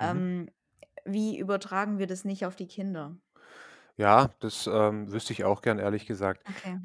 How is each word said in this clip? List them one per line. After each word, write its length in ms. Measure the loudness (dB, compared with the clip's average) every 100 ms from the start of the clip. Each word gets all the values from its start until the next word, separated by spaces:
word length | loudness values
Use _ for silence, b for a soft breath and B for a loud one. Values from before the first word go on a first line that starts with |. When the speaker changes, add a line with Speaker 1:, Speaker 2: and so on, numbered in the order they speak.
Speaker 1:
Mhm. 220 | -2 0
Speaker 2:
Ähm, 260 | -2 -2 -6 _ _ _ -20 -14 -4
wie 320 | -2 -2 -2
übertragen 600 | -2 -4 -2 -4 -2 -2
wir 80 | -4
das 160 | -4
nicht 220 | -6 -4 -6
auf 100 | -6
die 120 | -12
Kinder? 500 | -8 -6 -6 -8 -14 _ B B B B B B 2
Speaker 1:
Ja, 320 | 8 8 8 0
das, 300 | -6 -4 0
ähm, 380 | 4 4 2 -4
wüsste 220 | -6 -6
ich 100 | -2
auch 160 | 2 2
gern, 200 | 2 2
ehrlich 260 | 0 -2 -4
gesagt. 380 | -2 -2 -2 -8
Speaker 2:
Okay. 320 | -12 -8 -2